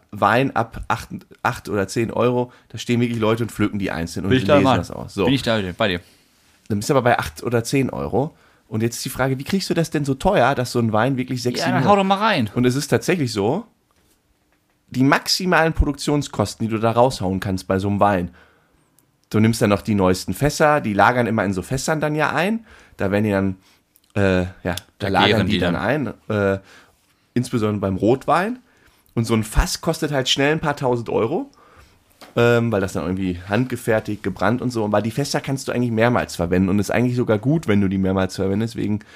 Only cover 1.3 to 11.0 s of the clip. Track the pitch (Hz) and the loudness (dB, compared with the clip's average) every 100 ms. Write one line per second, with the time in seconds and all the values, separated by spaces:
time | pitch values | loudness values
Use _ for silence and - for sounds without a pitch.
1.3 | - 110 120 - 101 95 123 113 - 123 | -6 -6 -6 -4 -2 -2 -2 -2 0 0
2.3 | 123 123 - _ 110 - 117 120 117 107 | 0 -4 -8 _ -10 -2 0 0 0 0
3.3 | 113 110 - 104 104 92 76 85 - 98 | 0 -2 -2 -2 -2 -4 -4 -6 -4 0
4.3 | 127 98 147 131 120 - - - 98 98 | 0 4 4 4 2 -2 -10 -8 -2 0
5.3 | 135 120 113 92 85 107 87 - _ _ | 0 0 -2 -2 -2 -2 -2 -6 _ _
6.3 | _ _ _ - 104 110 139 120 - - | _ _ _ -6 -4 0 4 6 4 0
7.3 | - 113 120 113 139 127 62 71 98 151 | -8 -2 -2 0 0 0 -2 -4 -2 -2
8.3 | - _ _ _ 110 117 - 135 - 135 | -6 _ _ _ -2 -2 -4 -8 -4 -2
9.3 | 131 139 196 - 170 160 160 139 131 185 | -2 -2 -4 -2 -2 -2 -2 -2 0 2
10.3 | 190 123 127 120 123 113 107 | 4 4 2 -2 0 2 2